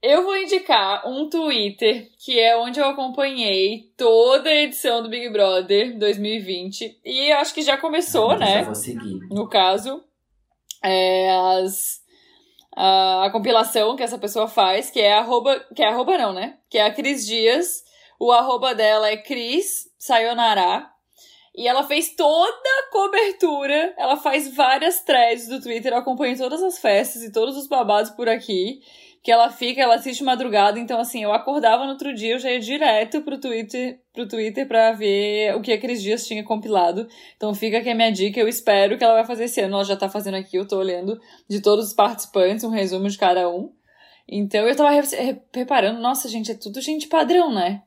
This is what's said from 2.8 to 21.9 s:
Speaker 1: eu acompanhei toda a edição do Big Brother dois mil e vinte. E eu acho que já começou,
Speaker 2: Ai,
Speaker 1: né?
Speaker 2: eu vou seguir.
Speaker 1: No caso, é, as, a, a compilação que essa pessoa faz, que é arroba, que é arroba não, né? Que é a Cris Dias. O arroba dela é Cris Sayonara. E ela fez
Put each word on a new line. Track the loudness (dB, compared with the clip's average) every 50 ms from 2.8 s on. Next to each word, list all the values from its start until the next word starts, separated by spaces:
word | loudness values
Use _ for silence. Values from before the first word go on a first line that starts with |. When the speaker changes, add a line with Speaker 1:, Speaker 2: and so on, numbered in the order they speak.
Speaker 1:
eu | -2
acompanhei | -2 0 -2 -6 -6 -4 -4 -4 -4 -2 -4 -2 -2 0 0 0 0 -2 -4 -12 _ _ _
toda | 2 4 6 6 6 6 6 4 4 4
a | 2
edição | 2 2 0 -2 -4 -2 -2 -2 -2
do | -2 -6
Big | -8 -8 -8 -4
Brother | 0 2 2 2 2 0 0 2 2 2 2 0 -4 -4
dois | -2 -2 -2 -2
mil | -2 -6 -6
e | -6
vinte. | -6 -8 -8 -8 -8 -10 -10 -10 -12 -12 -14 _ _
E | -8 -4 -2 2 2
eu | 2 2
acho | 2 -2 -4
que | -4
já | 0 0 0 0
começou, | 0 -2 -2 -2 -2 0 0 0 2 2
Speaker 2:
Ai, | 2 2
Speaker 1:
né? | 2 2 2 2
Speaker 2:
eu | 0
vou | -2 -6
seguir. | -8 -8 -8 -10 -10 -10 -10 -12 -12 -12 -8
Speaker 1:
No | -6 -6 -6 0
caso, | 2 2 2 4 2 0 -2 -6 -10 -10 _ _ _ _ _ _ _ _ _ _ _ _ _ _ -20 _ -4
é, | -2 0 2 2 2 2 2 2 2 2 2 2 2 2 2 0
as, | -2 -4 -6 -6 -8 -8 -10 _ _ _ _ _ _ _ _ _ _ _ _ _ _ -8
a, | -2 2 2 4 4 4 2 2 2 0
a | 0
compilação | 0 -2 0 2 4 4 4 4 2 2 2 2 0
que | -2 -4
essa | -6 -6 -6
pessoa | -8 -6 -2 -2 -4 -2
faz, | 2 2 2 2 2 0 -4 -4
que | -2 2
é | 4 4 4 4
arroba, | 2 2 0 0 2 2 0 0 -2 _ -4
que | 0 0
é | 0
arroba | 2 0 0 0 0 0
não, | 0 -2 -4
né? | -4 -8 -10 -10 _ _ _
Que | -2 0
é | 0
a | 0 0
Cris | -2 -4 -4 -2 -4 -4
Dias. | -4 -2 2 2 4 4 2 0 -2 -6 -10 -12 _ _ _ _ _ _ _
O | 2 4
arroba | 4 4 4 2 -2 0 0 -2 0
dela | 2 2 4 4 4 2 0
é | -2 -4
Cris | -6 -8 -8 -6 -6 -4 -2 -4 -2 -4 -6 -8 -10 -14 _ _
Sayonara. | -4 0 2 2 2 2 0 0 2 2 2 2 2 2 0 -2 -6 -10 _ _ _ _ _ _ -20 _ -20 _ _ _ _ -6
E | -2 0
ela | 0 0 0
fez | 0